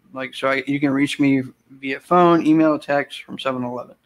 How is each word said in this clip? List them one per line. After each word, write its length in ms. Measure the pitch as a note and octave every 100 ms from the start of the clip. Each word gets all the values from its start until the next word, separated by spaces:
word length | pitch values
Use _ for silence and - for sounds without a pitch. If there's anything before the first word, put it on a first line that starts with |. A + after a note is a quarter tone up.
| _
Like, 200 | C3 C3
so 140 | - C3+
I, 160 | C3+ C#3
you 140 | C#3+
can 120 | D3
reach 280 | C3+ C#3+ -
me 240 | C#3 C3+ B2+ - _
via 300 | C3+ C3+ C3+
phone, 480 | - F3 F3 E3+ D3
email, 320 | D#3+ D#3 D3+
text 440 | - C#3+ C#3+ -
from 140 | - B2+
seven 260 | C3+ B2+
to 40 | B2
eleven. 280 | B2 - -